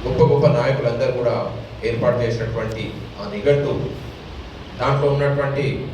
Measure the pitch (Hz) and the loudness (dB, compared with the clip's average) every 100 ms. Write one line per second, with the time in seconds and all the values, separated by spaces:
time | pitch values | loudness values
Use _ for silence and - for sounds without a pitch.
0 | - - 120 - 147 123 120 135 120 123 | -2 4 6 6 4 4 2 2 0 0
1 | 131 120 117 113 - - - - 113 117 | 0 0 0 0 -4 -8 -12 -6 -4 0
2 | 120 120 117 110 110 113 110 110 98 - | 2 2 0 0 -2 -2 -4 -4 -6 -8
3 | - - 151 202 143 143 139 143 139 - | -12 -10 -8 -2 2 4 2 -2 -4 -6
4 | - - - - - - - - 131 139 | -10 -12 -14 -14 -14 -14 -14 -2 2 4
5 | 143 139 143 143 139 143 135 - - | 4 4 2 2 0 0 0 -2 -6